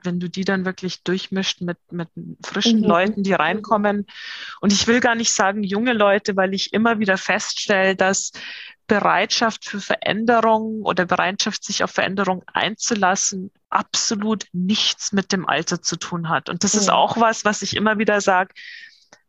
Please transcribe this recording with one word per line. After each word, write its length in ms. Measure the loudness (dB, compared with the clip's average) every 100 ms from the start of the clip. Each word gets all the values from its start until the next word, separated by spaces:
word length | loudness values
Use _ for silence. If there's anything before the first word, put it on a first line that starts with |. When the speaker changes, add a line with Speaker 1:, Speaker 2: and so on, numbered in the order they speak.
Speaker 1:
wenn 160 | -6 -4
du 100 | -4
die 160 | -4
dann 200 | -2 -2
wirklich 380 | -4 -6 -8 -6
durchmischt 580 | -4 -4 -4 -4 -4 -4
mit, 180 | -6 -8 -10
mit 160 | -10 -10 -12 -16 -14
frischen 380 | -8 -2 2 4
Speaker 2:
Mhm. 80 | 4
Speaker 1:
Leuten, 340 | 4 2 0
die 120 | 0
reinkommen. 720 | 2 2 0 0 2 2 0 -4 -12 -16 -14 -14 -2
Und 120 | 0
ich 140 | 2 4
will 140 | 4
gar 140 | 4
nicht 180 | 2 0
sagen 300 | 2 2 2
junge 300 | -2 0 0
Leute, 420 | 4 4 4 2
weil 200 | 0 0
ich 180 | 0 -2
immer 260 | 2 2 2
wieder 200 | 2 0
feststelle, 760 | 2 -2 -2 -6 0 2 2
dass 380 | 2 2 2 -4 -12 -16 -16 -18 -12 0
Bereitschaft 800 | 2 4 2 2 0 0 -2 -10
für 140 | -8
Veränderung 1040 | -4 -4 -2 0 4 4 4 2 0 -4
oder 220 | -2 0
Bereitschaft, 580 | 2 2 0 -2 -4 -6
sich 220 | -6 -4
auf 60 | -2
Veränderung 520 | 0 -2 0 0 -2 -2
einzulassen, 1000 | -2 -2 -2 -4 0 2 2 -2 -4 -12 _ -4
absolut 800 | -4 -2 -4 -2 -2 -2 -2 -4
nichts 600 | -4 0 0 0 -2 -2
mit 180 | -2 0
dem 160 | -2 0
Alter 360 | -2 -2 -4
zu 140 | -4 -6
tun 340 | -6 -6 -4
hat. 180 | -4 -4
Und 160 | -2
das 100 | 0
ist 140 | 0 2
Speaker 2:
Mhm. 60 |
Speaker 1:
auch 220 | 4 2 2
was, 260 | 2 2
was 180 | -2 -2
ich 140 | -4 0
immer 220 | 0 2
wieder 220 | 2 2
sage, 340 | 2 2 0 -8 -20 -20 -20 _ _ -20